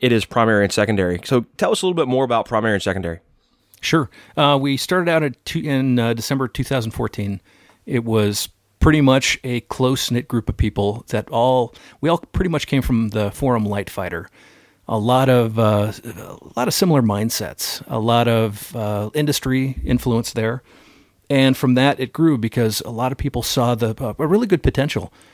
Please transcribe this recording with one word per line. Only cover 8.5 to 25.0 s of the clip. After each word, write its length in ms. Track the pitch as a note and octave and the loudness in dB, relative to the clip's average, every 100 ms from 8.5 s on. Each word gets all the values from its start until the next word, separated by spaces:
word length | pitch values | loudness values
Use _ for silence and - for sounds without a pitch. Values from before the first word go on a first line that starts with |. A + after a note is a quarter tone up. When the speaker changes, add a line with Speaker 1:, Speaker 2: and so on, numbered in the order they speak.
| - _ _ | -12 _ _
Speaker 2:
pretty 220 | D#3 D3+ | 4 6
much 380 | C#3 C3 - - | 6 4 2 -4
a 160 | B2+ B2 | -4 -6
close-knit 640 | - - B2+ C3 - A#2+ - | -6 -2 0 0 -2 -4 -2
group 200 | A#2 - | -2 -2
of 80 | G#2 | -2
people 480 | G#2+ G2+ G2+ G#2+ - | -2 0 -2 -2 -4
that 200 | A2 - | -6 -2
all, 460 | A#2+ B2+ B2+ A#2 - - - | 0 2 2 0 -6 -20 -6
we 80 | D3 | 0
all 100 | E3+ | 0
pretty 300 | - - F#3 | -2 -2 0
much 200 | D3+ - | -2 0
came 140 | C#3 | -2
from 260 | - A#2+ A2+ | 2 0 0
the 240 | A2 G#2 | -2 -2
forum 340 | - C3+ A#2+ G#2 | -2 0 0 0
Light 240 | G2+ G2 | -4 -6
Fighter. 400 | - F2+ E2+ F2 _ - _ _ _ - | -8 -8 -8 -10 _ -20 _ _ _ -6
A 80 | A2 | -2
lot 320 | G#2+ B2+ C3 | 2 2 4
of, 300 | B2 A#2 A2 | 4 2 2
uh, 340 | A2 G#2 G#2+ G#2 | 2 2 0 -6
a 340 | A#2+ F2 - - - - | -14 -16 -16 -18 -12 -4
lot 120 | A#3+ | -2
of 40 | |
similar 300 | - F#3 D3 | 2 2 4
mindsets, 800 | A2+ G2+ A2 - F2+ - - - - | 4 2 -2 -4 -6 -8 -10 -10 -6
a 100 | A#2 | -2
lot 300 | A2 A#2 A#2+ | 2 2 4
of, 460 | A#2 A2+ G#2 - | 2 0 -4 -10
uh, 360 | A#2+ G#2 G#2 G#2+ | -8 -4 -4 -4
industry 640 | D3+ D3 C3+ C3+ C3 C3 C3 | -2 0 -2 0 0 -2 -4
influence 480 | - C3 - A#2 A2+ | -2 -2 0 -2 -2
there. 300 | A#2 A2+ B2 - - - _ _ _ _ | -4 -4 -4 -10 -20 -20 _ _ _ _
And 280 | C#3 C3+ B2+ | 2 4 2
from 180 | C3+ | 2
that, 240 | B2+ C3+ C#3 | 4 4 2
it 140 | C3 | -4
grew 260 | - E3 C3+ | 0 2 2
because 420 | A2 - A2+ G#2+ | 0 0 0 -2
a 80 | - | -6
lot 200 | A2+ B2+ | -6 -4
of 80 | - | -4
people 240 | C#3 A#2+ | -6 -4
saw 320 | - - A#2+ | -4 0 0
the, 260 | A#2 A2+ A2 | 0 -2 -2
uh, 140 | B2 - | -6 -4
a 80 | D3+ | 0
really 200 | G3+ A#3+ | 0 2
good 160 | E3+ | 2
potential. 500 | - - C#3+ - | 2 0 -2 -4